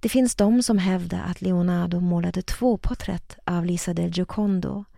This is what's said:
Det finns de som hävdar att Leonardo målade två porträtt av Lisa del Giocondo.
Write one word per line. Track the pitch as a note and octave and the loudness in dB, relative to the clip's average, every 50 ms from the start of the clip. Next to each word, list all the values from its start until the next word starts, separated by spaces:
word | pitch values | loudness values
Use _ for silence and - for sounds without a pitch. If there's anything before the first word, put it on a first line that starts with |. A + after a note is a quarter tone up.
Det | - A3+ | -2 2
finns | - B3+ B3+ A#3+ - | 2 4 2 2 4
de | - G#3 G3+ A3+ B3 A#3+ | 2 4 4 4 4 4
som | - A3+ G3 | 4 2 2
hävdar | F3+ G3 F#3+ F#3 F3 E3+ E3+ F3 - | 4 2 0 0 -2 -4 -6 -4 -4
att | F3+ F3 - | -6 -6 -4
Leonardo | - F#3 F#3 F3 F3 F3+ F3 F3 F3 F3 F3 F3 | -2 0 2 2 2 2 2 0 0 0 0 0
målade | F3+ F3+ F3 E3+ F3 F3 - F#3 F#3 | 0 0 0 0 0 0 -2 -4 -4
två | - - - A#3+ B3+ A#3 | -4 -4 0 2 2 2
porträtt | - - - B3 - - - F#3 E3+ - - - - - | 2 0 -2 -2 -2 -6 -6 -6 -6 -8 -12 -18 -10 -6
av | - F3 F3 E3+ | -2 -2 0 0
Lisa | F3 F3 F3 - - F3 | 0 -2 -2 -2 -4 -2
del | E3+ F3 F3 E3+ | -2 -2 -2 -2
Giocondo. | F3 F#3 - - - G#3 G3+ G3 F#3 F3 - G3+ G3+ G3+ _ - | -2 -4 -4 -2 -2 0 0 0 0 -2 -4 -6 -8 -10 _ -18